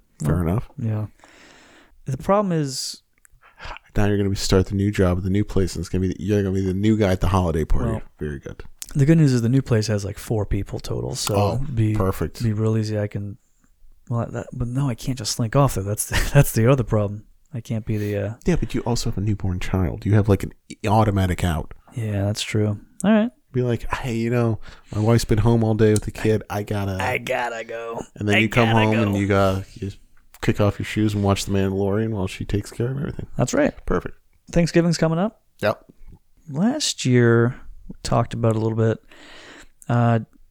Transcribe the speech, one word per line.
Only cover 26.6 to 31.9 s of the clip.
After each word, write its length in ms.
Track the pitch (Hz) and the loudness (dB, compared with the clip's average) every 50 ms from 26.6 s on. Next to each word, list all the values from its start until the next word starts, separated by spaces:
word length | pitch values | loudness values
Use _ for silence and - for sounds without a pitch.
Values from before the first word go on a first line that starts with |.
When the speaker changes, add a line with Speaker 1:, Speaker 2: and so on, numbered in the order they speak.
| 104 | -6
Speaker 1:
gotta," 380 | - 104 101 98 98 95 92 | -6 -6 -4 -4 -4 -4 -4
Speaker 2:
I 160 | - - 123 120 | -4 -2 -2 -4
gotta 440 | 120 120 123 123 120 117 117 113 113 | -4 -4 -4 -4 -4 -6 -6 -10 -10
go. 380 | 113 117 117 117 117 117 - - - - | -10 -10 -10 -10 -10 -10 -10 -12 -14 -10
Speaker 1:
and 120 | - 104 104 | -6 -2 0
then 80 | 104 | 2
Speaker 2:
I 40 | 110 | 2
Speaker 1:
you 100 | 110 107 | 2 2
come 180 | - 123 117 110 | 2 2 2 4
Speaker 2:
gotta 120 | 113 113 107 | 4 4 4
Speaker 1:
home 100 | 110 110 | 4 2
Speaker 2:
go. 80 | 110 110 | 2 2
Speaker 1:
and 120 | 101 98 | 0 0
you, 180 | 98 101 98 101 | 0 0 2 2
uh, 300 | 98 98 95 95 98 98 - - | 4 4 2 2 -2 -4 -10 -12
you 160 | - 98 98 98 - - - _ - _ _ _ - | -12 -12 -12 -12 -14 -20 -20 _ -20 _ _ _ -6
kick 180 | - - 107 - | -2 -2 0 2
off 180 | 104 101 - - | 2 0 0 -2
your 80 | 110 | -6
shoes 280 | - - 107 107 107 104 | -6 -2 0 0 0 0
and 100 | 104 101 | 0 2
watch 220 | 98 98 - - | 2 2 0 0
The 80 | - 98 | -2 0
Mandalorian 560 | 98 95 98 95 95 101 98 | 0 0 0 0 0 0 0